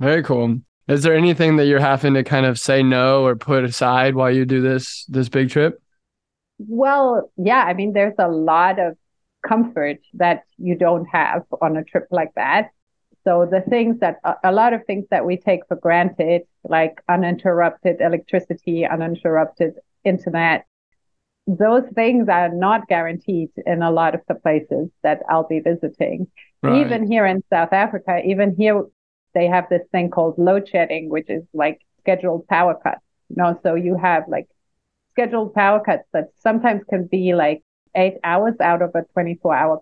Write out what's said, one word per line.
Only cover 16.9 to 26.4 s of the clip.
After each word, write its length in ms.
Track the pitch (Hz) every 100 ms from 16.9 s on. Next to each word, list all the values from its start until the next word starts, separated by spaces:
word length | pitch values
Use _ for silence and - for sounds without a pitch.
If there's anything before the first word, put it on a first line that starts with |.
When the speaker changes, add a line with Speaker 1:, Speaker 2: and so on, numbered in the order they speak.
| 160 -
Speaker 2:
uninterrupted 920 | 180 175 175 190 175 170 - 185 165
electricity, 840 | 165 170 - 185 175 165 - 165 165
uninterrupted 880 | 165 165 170 170 160 156 - 165 - - _
internet, 600 | 202 185 - 165 165 156 - _ _ _ _ _ _ _ -
those 360 | 175 214 240 254
things 340 | - 226 247 214
are 200 | 175 175
not 400 | 170 190 214 202
guaranteed 640 | 170 165 170 - 175 160 - -
in 160 | 170
a 80 | 165
lot 240 | 165 170 165
of 40 | -
the 80 |
places 540 | 147 165 156 151 139 165 -
that 200 | 151 151 -
I'll 180 | 160 160
be 140 | 160
visiting. 680 | 160 170 156 - - - 185 -